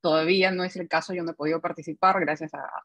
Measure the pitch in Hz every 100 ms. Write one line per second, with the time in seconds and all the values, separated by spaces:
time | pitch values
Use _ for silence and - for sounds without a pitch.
0 | 175 160 160 190 185 180 180 185 170 165
1 | - 180 165 160 151 165 175 175 156 151
2 | 185 190 156 156 156 147 135 -